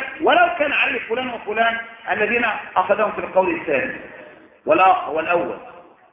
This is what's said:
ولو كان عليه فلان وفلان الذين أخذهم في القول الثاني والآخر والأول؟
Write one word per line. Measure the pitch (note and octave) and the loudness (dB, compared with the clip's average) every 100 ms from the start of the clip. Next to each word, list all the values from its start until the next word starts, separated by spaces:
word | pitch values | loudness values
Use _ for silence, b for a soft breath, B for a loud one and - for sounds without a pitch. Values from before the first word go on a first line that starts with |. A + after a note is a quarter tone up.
| - - | -2 -2
ولو | D4 D#4 F4 - | 2 4 4 2
كان | D4 | -2
عليه | A#3 B3 B3+ | 0 -2 -2
فلان | - A#3 B3+ | -4 -6 -6
وفلان | A#3 - G#3+ A#3 A3 - - - | -8 -6 0 0 0 -8 -14 -6
الذين | F#3+ G#3 A#3+ A#3+ F#3+ - F#3 | -2 0 0 -2 -4 -4 -2
أخذهم | F#3+ G3+ G#3 | 2 2 0
في | F#3 | -2
القول | F3 F#3 F#3 | 0 2 2
الثاني | D#3+ - C#3 - - - - - - - _ - | 0 -2 -2 -2 -8 -14 -20 -20 -20 -20 _ 0
والآخر | E3 F#3+ F#3 - | 4 6 4 0
والأول؟ | D#3 D#3+ F3 A#2 G2 - - - _ _ | -4 0 0 -2 -8 -14 -20 -20 _ _